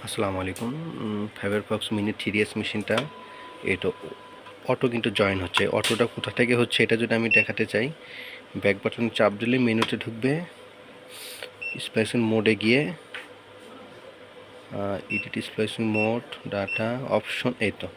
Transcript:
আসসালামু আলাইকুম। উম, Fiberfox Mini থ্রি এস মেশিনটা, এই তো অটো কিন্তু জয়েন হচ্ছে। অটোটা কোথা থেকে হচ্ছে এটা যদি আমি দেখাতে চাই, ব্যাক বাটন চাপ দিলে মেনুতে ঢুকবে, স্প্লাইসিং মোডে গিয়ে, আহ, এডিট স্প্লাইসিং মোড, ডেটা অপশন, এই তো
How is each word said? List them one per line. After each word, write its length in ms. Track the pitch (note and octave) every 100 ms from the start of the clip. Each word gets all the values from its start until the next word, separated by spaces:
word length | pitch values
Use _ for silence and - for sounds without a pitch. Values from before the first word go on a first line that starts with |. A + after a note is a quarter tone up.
| A2
আসসালামু 300 | - G2+ F#2+
আলাইকুম। 280 | F#2 F2+ A#2 D3 E3 B2+
উম, 200 | A2 G#2 G#2+ -
Fiberfox 440 | G2+ G#2 G2 G#2+ - G#2+
Mini 180 | G2+ G2+
থ্রি 200 | - G2+
এস 80 | G#2 A2
মেশিনটা, 380 | G#2 A2 G2+ A2 D3+ - - - - - -
এই 60 | F#2
তো 60 | F#2+ - - - - - - - -
অটো 140 | B2+ C3
কিন্তু 160 | A#2 A2+ G2+
জয়েন 200 | G2+ F#2+ F2+
হচ্ছে। 180 | - G2 G#2+
অটোটা 280 | - A2 A#2 -
কোথা 160 | - -
থেকে 140 | B2 A#2+
হচ্ছে 180 | A#2 - A2+
এটা 100 | A2+
যদি 120 | A#2 A2+
আমি 100 | A2+ G#2
দেখাতে 260 | G#2 G#2+ A2
চাই, 140 | G#2 B2+ D#3+ - - - - - -
ব্যাক 160 | G2 G2
বাটন 220 | A2+ - A#2 -
চাপ 140 | G#2+ G2+
দিলে 140 | A#2 B2+ A#2+
মেনুতে 280 | A2 A2 A2+
ঢুকবে, 280 | A2+ A2+ B2+ D3+ F3 - - - - - - - - - - - - - -
স্প্লাইসিং 340 | - G#2+ B2 A2
মোডে 220 | A2 G#2+ G#2
গিয়ে, 180 | G#2+ B2+ D#3
আহ, 60 | E3+ - - - - - - - - - - - - - - - - - G2+ G2+ G2 - G2+
এডিট 200 | - A2+ -
স্প্লাইসিং 360 | - G#2+ - A2+ G#2+
মোড, 260 | G#2+ A#2 - - -
ডেটা 360 | G2+ G2 - A2+ B2 C3+ G#2+
অপশন, 340 | - - B2+ B2 G#2+
এই 60 | -
তো 60 | F#2